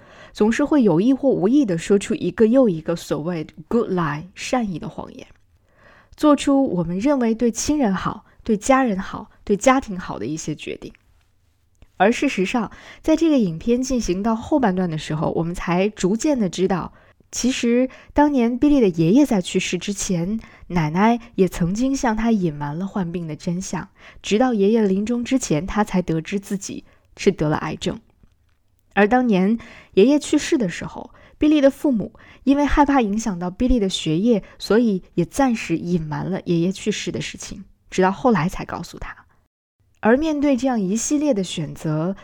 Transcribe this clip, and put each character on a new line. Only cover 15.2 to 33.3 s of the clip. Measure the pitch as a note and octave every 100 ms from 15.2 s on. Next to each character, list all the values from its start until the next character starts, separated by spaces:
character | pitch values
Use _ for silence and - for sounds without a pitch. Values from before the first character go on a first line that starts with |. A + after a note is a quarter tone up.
| -
我 | -
们 | E3
才 | E3+ - F3 G3+
逐 | - F3+ A3+
渐 | D#4 C4
地 | F#3+
知 | E3+ F3+
道， | F3+ B2 - _ _ _
其 | - B3
实 | C4 A#3 A#3+ B3+ - -
当 | - D4
年 | C#4 A#3 B3
Billy | D4 C#4+
的 | G3+
爷 | E3 E3
爷 | B3 C#4+
在 | G#3
去 | - F#3
世 | - F3+
之 | -
前， | G3+ - F3 F3 A3+ - - -
奶 | F3 D3+
奶 | F3 A3 A#3 - -
也 | F3+
曾 | - E3+
经 | G3+ C4+
向 | C4+ B3 G#3+
他 | A3+
隐 | A3 F3
瞒 | D3 D3 D#3
了 | F#3+
患 | G#3+ E3+
病 | F3 E3
的 | D3+
真 | F3+ F3
相， | F#3+ E3+ - _ - -
直 | - G#3
到 | B3+
爷 | A3 G3
爷 | A3+
临 | G#3 F#3+ G#3+
终 | A#3+
之 | A#3 C4
前， | - G3+ F#3+
他 | G#3+
才 | G#3+ F#3
得 | F3+ D#3+
知 | D#3+ G3
自 | - G3
己 | - - - _ _ -
是 | G3+
得 | - D3+
了 | D3+
癌 | - -
症。 | F#3 A3+ _ _ _ _ _ _ _ _ _
而 | G3 G#3
当 | B3+ B3
年 | F#3 F#3+ A3+ - - - -
爷 | A#3
爷 | D4
去 | - D4
世 | - D4+
的 | F#3
时 | - -
候， | - - - - -
Billy | D4+ D4+
的 | C4+
父 | - D4+
母 | A3+ A3 - - - B3+
因 | C#4
为 |
害 | C#4+ - C#4+
怕 | C#4
影 | G#3 G#3+
响 | A3+